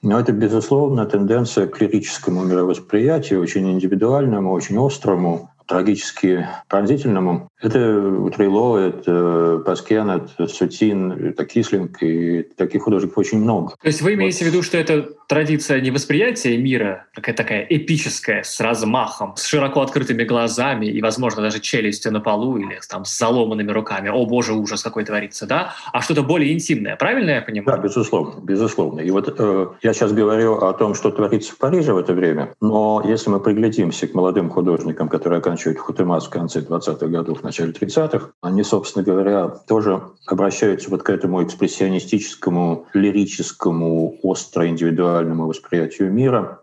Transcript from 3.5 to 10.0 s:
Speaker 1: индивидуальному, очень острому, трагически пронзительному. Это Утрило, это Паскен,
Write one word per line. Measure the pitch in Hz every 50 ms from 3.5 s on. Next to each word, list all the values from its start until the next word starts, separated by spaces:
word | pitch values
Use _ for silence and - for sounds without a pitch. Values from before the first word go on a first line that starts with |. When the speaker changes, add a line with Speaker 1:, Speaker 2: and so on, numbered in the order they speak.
| - 101 95 95
Speaker 1:
индивидуальному, | 92 92 90 95 98 95 107 117 131 143 139 131 110 101 98 92 92
очень | 87 76 - 95 107
острому, | 131 139 139 - - 107 98 87 90 87 85 85 - - _ _ _
трагически | - 87 92 92 104 104 95 - - - - - 95 92 90 82 - - - - _
пронзительному. | - 98 104 101 143 139 139 127 104 95 92 92 87 87 - - _ _
Это | - 110 113 131 120 113 107 104
Утрило, | 101 98 95 95 101 92 - - 104 98 98 104 117 123 117 104
это | 95 92 85 - - - 87 87 87 87 85 82 85 85 85 82 80
Паскен, | - 90 78 - - 110 110